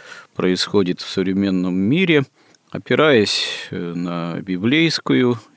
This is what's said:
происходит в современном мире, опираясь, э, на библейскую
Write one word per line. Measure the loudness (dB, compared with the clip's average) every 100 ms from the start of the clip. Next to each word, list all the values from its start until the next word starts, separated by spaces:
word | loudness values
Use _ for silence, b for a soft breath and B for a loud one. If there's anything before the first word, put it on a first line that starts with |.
| B B B -4
происходит | -2 0 0 0 0 -2
в | -6
современном | -4 -2 0 0 0 -2 0
мире, | 0 2 2 2 0 b b b _
опираясь, | -10 -2 2 6 6 4 0 -4 -8 -10
э, | -8 -6
на | -6 -4 -4 -6 -8
библейскую | -6 -2 0 2 0 -2 -2 0 2 -2 -8